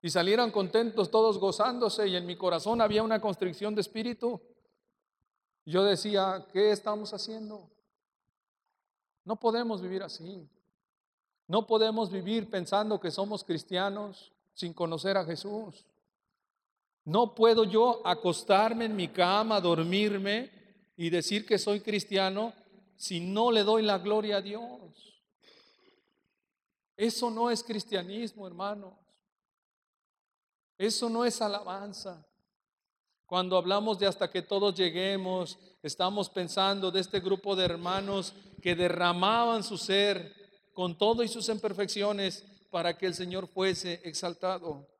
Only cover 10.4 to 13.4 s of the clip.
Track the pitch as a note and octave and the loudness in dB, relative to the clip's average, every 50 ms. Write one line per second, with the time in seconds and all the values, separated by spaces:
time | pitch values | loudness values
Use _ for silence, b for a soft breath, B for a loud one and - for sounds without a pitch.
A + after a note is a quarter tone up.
10.4 | D#3+ C#3+ _ _ _ _ _ _ _ _ _ _ _ _ _ _ _ _ _ _ | -16 -20 _ _ _ _ _ _ _ _ _ _ _ _ _ _ _ _ _ _
11.4 | _ _ E3 G#3+ A3 - A3+ A3 A3 A3 A3 A3 A3+ F#3+ F#3 F#3+ F3+ G3+ A3 A3+ | _ _ 0 0 2 4 2 4 4 2 2 0 -2 -2 -2 -6 -4 -2 -2 -2
12.4 | G#3 - - F#3+ F3+ - - G3+ G#3+ G#3+ G#3+ G3 - F3 D3+ - G3 G3+ G#3+ G3 | -2 -2 -4 -6 -4 0 0 0 0 0 -2 -2 -2 -4 -4 -4 -4 -4 -4 -8